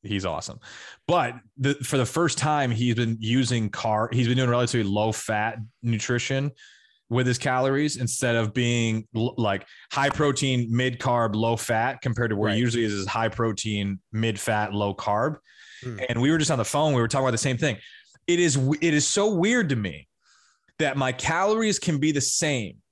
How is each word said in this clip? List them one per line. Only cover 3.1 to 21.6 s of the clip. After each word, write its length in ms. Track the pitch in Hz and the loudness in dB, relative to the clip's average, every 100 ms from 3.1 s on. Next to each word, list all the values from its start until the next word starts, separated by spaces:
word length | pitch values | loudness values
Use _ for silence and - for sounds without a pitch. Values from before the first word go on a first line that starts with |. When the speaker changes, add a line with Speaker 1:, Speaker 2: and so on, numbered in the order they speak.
| 113 | -2
Speaker 1:
using 500 | 110 123 113 123 107 | 0 2 2 0 -2
car-, 400 | - 113 107 113 | -2 0 0 2
he's 160 | 120 120 | 2 2
been 80 | 123 | 2
doing 140 | 127 | 2
relatively 380 | 120 120 120 101 | 2 2 0 0
low 240 | 104 110 | 2 0
fat 460 | 107 - 107 107 113 110 _ | -2 -2 -2 -2 -4 -14 _
nutrition 680 | 117 110 - 120 - 135 143 - - - _ _ _ | -4 -2 0 -2 0 -2 -2 -6 -20 -20 _ _ _
with 180 | 120 127 | 0 2
his 120 | 123 | 0
calories 580 | 143 127 135 139 151 123 | 0 2 2 2 0 -2
instead 380 | 127 - 127 | -4 -2 0
of 180 | 117 110 | 2 0
being 540 | 127 120 120 113 110 107 113 | 0 0 2 0 -2 -4 -2
l-, 180 | 117 - | -2 0
like, 280 | 110 98 - - - | 0 0 -6 -20 -8
high 180 | - 139 | 0 0
protein, 560 | - 147 135 139 127 117 | 2 0 2 0 0 0
mid 240 | 120 127 120 | 0 0 -2
carb, 360 | 131 120 113 | 0 0 0
low 220 | 104 113 117 | 0 0 0
fat 440 | - 110 120 127 | 0 0 0 -2
compared 280 | 127 113 117 | -4 -2 -2
to 60 | 104 | 0
where 120 | 107 | 0
Speaker 2:
Right. 60 | 104 | 2
Speaker 1:
he 40 | |
usually 240 | 120 117 | 0 0
is, 80 | 113 | 0
is 140 | 101 98 | -2 -4
high 220 | 113 113 | -2 -2
protein, 720 | - 113 101 110 104 101 98 _ | 0 -2 -2 -4 -2 -2 -6 _
mid 260 | 110 113 104 | -2 -2 -2
fat, 360 | - 107 104 | -2 0 0
low 200 | 101 104 | 0 -2
carb. 420 | 95 - 104 135 151 _ - - - | -2 -2 0 0 -4 _ -20 -20 -14
Speaker 2:
Hmm. 160 | 127 107 127 | -12 -8 -4
Speaker 1:
And 120 | 117 | 0
we 100 | 131 | 2
were 80 | 160 | 2
just 120 | 151 | 2
on 80 | 139 | 0
the 60 | |
phone. 280 | 110 143 156 | 0 2 2
We 60 | 131 | 2
were 80 | 113 | 2
talking 160 | 139 | 2
about 80 | 131 | 0
the 60 | 113 | 0
same 180 | 139 123 | -2 0
thing. 180 | 151 110 - - _ - - | -2 -2 -10 -20 _ -12 0
It 140 | 175 | 4
is 160 | 175 139 | 4 4
w-, 220 | 131 151 | 2 2
it 120 | 170 | 2
is 120 | 151 143 | 2 2
so 280 | - 208 | 2 2
weird 340 | 190 196 247 180 | 2 2 2 0
to 60 | 127 | -2
me 320 | 98 73 - _ _ _ _ _ _ _ | -4 -8 -18 _ _ _ _ _ _ _
that 160 | 151 135 | -2 0
my 140 | 131 | -2
calories 680 | 123 - 165 196 220 | 0 -2 2 2 2